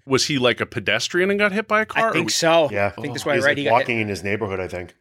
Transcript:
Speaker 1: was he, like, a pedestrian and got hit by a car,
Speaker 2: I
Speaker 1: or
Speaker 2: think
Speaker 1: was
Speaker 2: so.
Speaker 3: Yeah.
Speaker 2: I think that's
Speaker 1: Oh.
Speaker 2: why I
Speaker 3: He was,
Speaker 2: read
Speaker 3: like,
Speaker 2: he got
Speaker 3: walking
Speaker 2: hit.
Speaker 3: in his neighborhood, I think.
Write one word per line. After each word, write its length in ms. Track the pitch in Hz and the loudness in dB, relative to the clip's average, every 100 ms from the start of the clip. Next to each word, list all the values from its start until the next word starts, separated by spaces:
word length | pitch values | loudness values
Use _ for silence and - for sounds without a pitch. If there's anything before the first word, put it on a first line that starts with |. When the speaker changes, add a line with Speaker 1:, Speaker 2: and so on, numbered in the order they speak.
| - | 0
Speaker 1:
was 220 | 131 - | 0 2
he, 100 | 143 | 2
like, 240 | 123 113 | 2 2
a 40 | 107 | -2
pedestrian 640 | - 101 107 - 175 185 | -4 -2 -2 0 -2 0
and 60 | 202 | 0
got 120 | 208 | 0
hit 160 | 196 214 | -2 -2
by 140 | 214 | -2
a 40 | 220 | -2
car, 200 | - 226 | 0 0
Speaker 2:
I 20 | |
Speaker 1:
or 40 | |
Speaker 2:
think 120 | 160 165 | 0 0
Speaker 1:
was 100 | - | 0
Speaker 2:
so. 340 | 165 165 151 | 4 4 4
Speaker 3:
Yeah. 220 | 101 101 - | 2 -2 -2
Speaker 2:
I 40 | |
think 120 | 147 | -8
that's 120 | 123 156 | -6 -2
Speaker 1:
Oh. 20 | |
Speaker 2:
why 60 | |
I 20 | 139 | 0
Speaker 3:
He 40 | |
was, 60 | 139 | 2
Speaker 2:
read 60 | |
Speaker 3:
like, 60 | 143 | 2
Speaker 2:
he 60 | 139 | 2
got 60 | |
Speaker 3:
walking 220 | 123 - 117 | 2 2 -2
Speaker 2:
hit. 60 | |
Speaker 3:
in 40 | 107 | -2
his 160 | 95 | -4
neighborhood, 380 | 98 104 107 95 | -2 -2 -2 -4
I 80 | 90 | -6
think. 260 | 90 87 - | -8 -12 -16